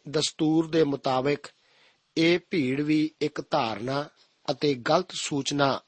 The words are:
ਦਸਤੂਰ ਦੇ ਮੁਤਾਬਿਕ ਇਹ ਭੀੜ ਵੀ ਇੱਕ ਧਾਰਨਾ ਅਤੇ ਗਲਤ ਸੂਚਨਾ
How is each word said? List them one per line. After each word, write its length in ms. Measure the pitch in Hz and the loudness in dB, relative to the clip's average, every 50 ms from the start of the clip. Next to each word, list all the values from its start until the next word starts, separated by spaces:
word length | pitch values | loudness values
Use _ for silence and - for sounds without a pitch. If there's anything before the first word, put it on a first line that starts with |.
| - 151 | -8 -4
ਦਸਤੂਰ 600 | 135 151 147 - - - 160 156 156 160 165 160 | -2 -2 -2 -2 -2 0 0 2 2 2 2 2
ਦੇ 140 | 156 160 156 | 2 2 2
ਮੁਤਾਬਿਕ 640 | 143 139 127 - 135 127 131 127 143 147 - - - _ _ _ _ _ _ _ _ _ _ _ _ - | 2 0 -2 -2 0 0 0 2 0 -2 -2 -4 -12 _ _ _ _ _ _ _ _ _ _ _ _ -2
ਇਹ 220 | 165 165 165 175 180 - - | 0 2 2 2 2 -2 -2
ਭੀੜ 320 | - 175 135 127 131 139 | -2 -2 0 0 -2 -2
ਵੀ 300 | 151 151 156 156 151 156 - - | 0 0 2 0 0 -2 -2 -4
ਇੱਕ 200 | 151 147 - - 143 - | -4 -4 -4 -6 -6 -2
ਧਾਰਨਾ 580 | - 151 131 110 107 101 113 131 135 143 147 - _ _ _ _ _ _ _ - | -2 0 0 -2 -4 -6 -6 -4 -4 -4 -6 -8 _ _ _ _ _ _ _ -6
ਅਤੇ 220 | 143 - - 147 139 | -4 0 0 0 0
ਗਲਤ 380 | 123 117 - 151 180 180 - | 0 0 2 2 2 0 -2
ਸੂਚਨਾ 720 | - - - - 156 139 131 - 147 143 139 135 120 95 - | -8 -8 -6 -4 -4 -4 -4 -2 0 2 2 2 2 -2 -6